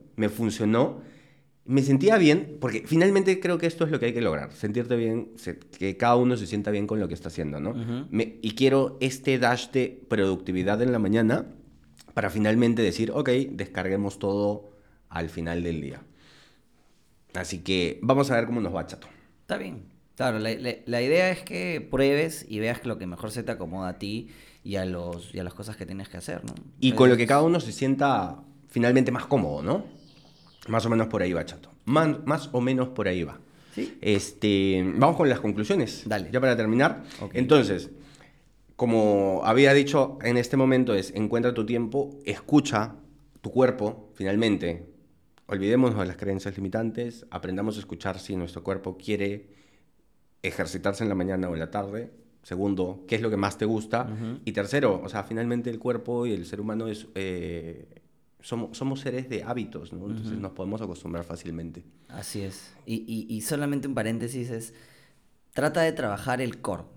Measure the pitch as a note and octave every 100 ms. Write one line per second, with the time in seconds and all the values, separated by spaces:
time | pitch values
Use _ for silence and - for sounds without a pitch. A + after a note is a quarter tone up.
0 | - - G#2 - A2 - G#2+ A2+ D3+ -
1 | - - - _ _ _ - C3+ C#3 C3+
2 | F#3+ A3 D#3 E3+ - - B2+ G#2+ - D#3+
3 | F#3+ G3 F#3+ F#3 F3+ E3+ E3 E3 D#3 C#3
4 | A#2 A#2 G#2+ D2 C#2 - G#2 A#2 A#2 A#2+
5 | A2+ A2+ A2 - F2+ E2 - - F#2+ F#2
6 | A#2+ A#2+ B2 A#2 F#2 G#2 G#2 G#2 G#2 A2
7 | F2 E2+ - F2 D2+ D2 F2 B2 A2+ B2
8 | - A2+ A2+ - A2 A2 C3+ C3+ C3 -
9 | C3 C3 C#3+ B2+ A#2+ B2 - C3 B2 -
10 | - G#2+ F#2+ F2+ - F#2 F#2 G#2+ B2+ A#2
11 | G2 A2+ A2 C3+ - - - - - -
12 | - - G2+ G#2 G#2+ A2+ A#2+ A#2 G2+ F#2+
13 | A#2 D3 C3 B2+ - F2 G2 F#2+ F#2 G2
14 | G2+ - G2+ G2+ G#2 G#2 - - _ _
15 | - E2+ E2 E2+ E2 E2+ F2 D#2+ C#2 -
16 | - _ - - - _ _ _ _ _
17 | _ _ _ F2+ F2+ F2+ F#2+ F#2 E2+ -
18 | A2+ C3 B2 A#2 A#2 A#2+ F2+ F#2 D#2 -
19 | - - _ _ - G3+ F#3+ B2 F#2 _
20 | _ - C3 A2 A2 A2 B2 A#2 - A#2+
21 | B2+ E3+ F#3 F3+ - F3 F3+ D3+ - C3
22 | C#3 C#3+ E3 - - G#2+ A2+ A#2+ A#2+ G#2
23 | F#2 F2 G#2+ A#2+ A2+ F#2+ E2+ F#2+ F#2 F2+
24 | G2+ A2+ - - - - G2 G2 F#2 F2
25 | F2 F2 - F#2+ F2 - G#2+ G2 E2 G2
26 | G2+ F2 - - - - - - C3 A#2
27 | B2+ A#2+ A#2 C#3+ D#3+ E3+ A2+ - C3+ C3+
28 | C#3+ A2+ F2+ - - - - A#2 A#2+ C3
29 | B2 A#2+ - C3+ D#2 C#2+ E2+ F#3+ - -
30 | - - - - - - - A2+ A#2 A2+
31 | A2+ G#2+ F2+ E2 D#2 - - - A2 D3+
32 | D#3 - C3 D#3 - B2 B2+ C3 B2+ A2+
33 | G2 F2+ D2 - - - - - - -
34 | G#2+ G2 - - G#2+ G2 G2 F#2 F#2 F2
35 | D3 E3 C#3+ A#2 G#2+ G2+ G#2+ G3 A2 -
36 | - G#2+ E2+ B2+ C3 A2+ A2 A#2 D#3 -
37 | - - G2 B2 C3 D3 G#2 F2+ - -
38 | - - - _ _ _ _ - A#2+ A2+
39 | G#2+ G2+ G2 F#2 G2 B2 C3+ C#3+ C#3 D3
40 | G#2+ - A#2 A#2+ A#2+ C3+ C3 C3 A#2 G2
41 | F#2 G2+ G#2+ A#2 B2 A#2+ G#2+ A#2+ A2+ C#3+
42 | C#3+ - - G2+ - D3 C#3 G#2+ A2 G2+
43 | - - _ - G2+ B2 B2+ B2 G#2 -
44 | - - F#2+ G#2 A2+ G2 F2 E2+ - -
45 | _ _ _ _ - G2+ G2+ B2 B2+ G#2+
46 | F2+ D#2+ G2 F#2+ G2+ F#2 F#2+ A2+ A2+ A2
47 | A#2+ - - F2 F#2 F#2+ G#2+ G#2+ - F#2
48 | G2 F#2 - F#2 E2+ E2+ G2 F#2 F#2 F#2
49 | - G2+ G2+ G2+ - - _ _ _ _
50 | _ _ _ _ F#2 - E2 F#2 G2 G2
51 | A2 F#2+ F#2 F#2 F2+ E2 E2 G2+ G2 G#2+
52 | A#2+ - - _ - F#2 G2+ F#2 F#2 G2
53 | - A2 A2+ G2 G2+ - A2 A2 A2 A#2
54 | B2+ G#2+ A2+ C3 A2 G2+ G2+ C#3+ C3+ F#2
55 | F#2 G#2+ - A2+ A#2 A#2+ A#2+ A2+ B2 A#2
56 | A#2 A#2+ A#2+ F#2+ E2+ G#2 G#2+ A2 A2+ G#2+
57 | - G2 F#2+ F2+ E2+ E2+ E2 C#2+ - -
58 | _ _ _ _ - A#2 G#2+ - C3+ C3+
59 | C3+ B2+ C3 A2 A2+ A#2+ G#2+ D2+ E2+ F2
60 | G2+ A2 A2 - F#2+ F#2 F#2+ A2 G2 F2
61 | E2+ E2+ E2+ E2+ F2 E2 E2 F2 - _
62 | - G#2 G2+ G#2+ F#2+ - - - - A2+
63 | - A2 - A2 - D3 C#3+ C#3+ C#3 A#2+
64 | A2 A2+ A#2 C3 A#2+ A2+ A2+ - - -
65 | _ _ _ _ _ - D3 E3 D#3+ D#3+
66 | A2+ G2+ C3 B2 B2 - - F2 -